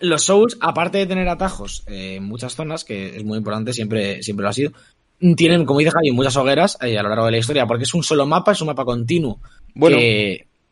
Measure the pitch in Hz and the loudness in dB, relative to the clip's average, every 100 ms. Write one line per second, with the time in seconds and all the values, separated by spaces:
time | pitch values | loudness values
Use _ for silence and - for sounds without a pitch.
0 | 180 156 - 202 240 - 165 156 175 196 | -2 0 2 4 4 2 -4 -2 -2 -2
1 | 185 185 180 170 185 - 101 - - 98 | -2 -2 -2 -2 -4 -6 -10 -12 -12 -10
2 | 95 95 98 120 123 - 156 160 - 101 | -10 -10 -10 -10 -10 -8 -8 -8 -8 -10
3 | 95 107 107 110 104 107 113 117 107 110 | -10 -8 -6 -6 -4 -4 -4 -4 -2 -2
4 | 101 98 - 101 101 117 143 - _ _ | -2 -4 -6 -4 -4 -2 -4 -6 _ _
5 | _ _ 180 160 165 175 135 139 156 165 | _ _ 4 6 4 4 2 2 2 2
6 | 151 123 135 131 131 139 196 - 123 107 | 2 2 2 2 2 4 2 0 -4 -2
7 | 101 110 113 113 117 147 117 120 120 170 | 0 0 0 0 0 0 0 -2 -2 -2
8 | - 151 139 170 185 190 156 139 123 120 | 0 0 2 2 2 0 -2 -4 -4 -2
9 | 117 170 139 101 - - - - 160 127 | 0 -2 -2 -6 -14 -20 -14 4 6 6
10 | 117 107 104 85 _ _ _ | 6 4 0 -4 _ _ _